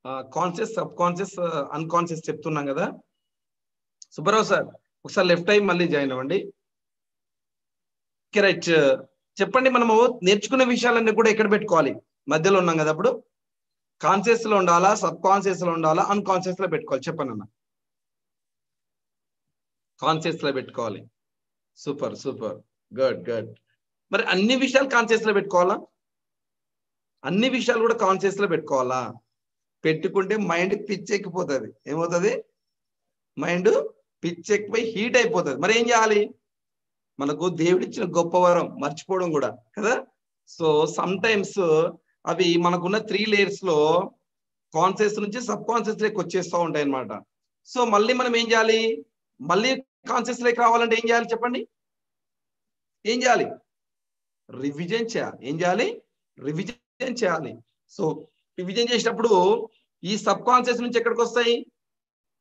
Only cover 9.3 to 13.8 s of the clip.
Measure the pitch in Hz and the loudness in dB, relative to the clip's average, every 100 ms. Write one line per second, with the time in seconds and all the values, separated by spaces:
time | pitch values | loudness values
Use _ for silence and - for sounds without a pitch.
9.3 | - 196 254 262 247 233 220 240 240 180 | -4 0 2 2 2 4 4 4 2 2
10.3 | 208 - 262 247 247 240 233 226 208 220 | 2 2 2 2 2 2 2 2 4 4
11.3 | 214 214 202 208 165 139 - - _ - | 4 2 2 2 2 2 -2 -14 _ -2
12.3 | 156 175 196 175 160 156 151 214 - - | 0 4 4 4 2 0 0 -2 -2 -8
13.3 | _ _ _ _ _ | _ _ _ _ _